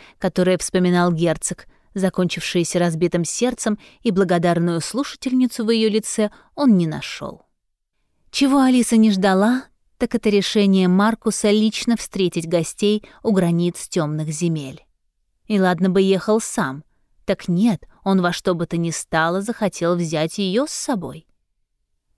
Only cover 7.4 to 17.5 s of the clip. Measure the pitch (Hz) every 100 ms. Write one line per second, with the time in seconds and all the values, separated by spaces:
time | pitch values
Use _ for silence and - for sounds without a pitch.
7.4 | _ _ _ _ _ _ _ _ _ -
8.4 | 277 277 262 254 226 226 220 190 196 190
9.4 | 214 254 - _ _ - 226 247 220 202
10.4 | 185 220 202 190 185 185 208 220 226 -
11.4 | 214 214 220 - - 226 - 190 180 170
12.4 | 160 170 160 - 202 214 - - - 190
13.4 | 175 170 175 170 - - 151 151 156 151
14.4 | 170 160 135 147 _ _ _ _ _ _
15.4 | - 214 185 175 190 185 190 190 - 214
16.4 | - - 151 139 - _ _ _ - 190
17.4 | -